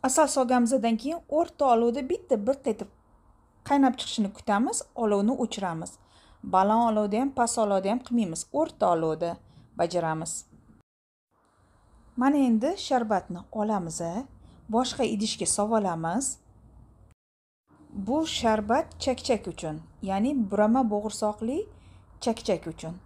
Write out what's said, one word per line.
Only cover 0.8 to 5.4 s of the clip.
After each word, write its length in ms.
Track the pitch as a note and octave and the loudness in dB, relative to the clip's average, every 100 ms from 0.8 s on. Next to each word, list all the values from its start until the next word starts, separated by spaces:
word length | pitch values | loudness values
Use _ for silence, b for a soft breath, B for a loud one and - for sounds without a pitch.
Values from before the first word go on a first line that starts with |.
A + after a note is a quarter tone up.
| A3 A3+ | 2 0
keyin 180 | C#4 E4 - D4 | -2 -8 -2 0
o'rta 260 | E4+ - C#4 | 0 0 4
olovda 280 | A3+ A#3 A#3+ C4 | 4 4 0 -4
bitta 240 | F4 - A3+ G#3 | -6 0 0 0
bir 100 | C4+ - | -2 -2
qetib 240 | G#3 - _ _ _ _ _ _ _ - | -6 -8 _ _ _ _ _ _ _ 0
qaynab 260 | C#4+ C4+ A#3+ | 4 4 2
chiqishini 320 | - - G3 - | -6 -2 -4 -4
kutamiz, 400 | - G3+ C4+ E4 - | -2 0 0 -2 -8
olovni 380 | - A3+ G3+ G#3 C4+ | -2 0 2 2 0